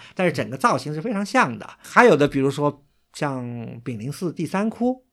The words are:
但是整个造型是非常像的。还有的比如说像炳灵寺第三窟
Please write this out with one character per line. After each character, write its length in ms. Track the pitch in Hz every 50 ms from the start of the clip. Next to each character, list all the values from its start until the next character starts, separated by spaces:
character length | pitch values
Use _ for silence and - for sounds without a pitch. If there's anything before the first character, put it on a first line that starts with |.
| - - -
但 120 | - 185
是 60 | 170
整 160 | - 135 120 107
个 80 | 127
造 220 | - - 233 175 127
型 160 | - 151 151
是 80 | 156
非 100 | - 247
常 140 | 214 190 202
像 320 | - - 254 233 - 226 214
的。 100 | - - - _
还 240 | - - - 214 247
有 100 | 233 165
的 100 | 135 143
比 120 | 143 - 139
如 120 | 135 139
说 320 | 139 147 147 143 139 - _ _ _ _ _ _
像 320 | - - 156 143 135 127 123 120 120 120 113 120 123 117 117
炳 140 | 135 120 101
灵 120 | 110 135
寺 220 | 143 - 190 160
第 140 | 139 - 160
三 240 | - - 190 214 226
窟 340 | - - 240 247 254 262 _ _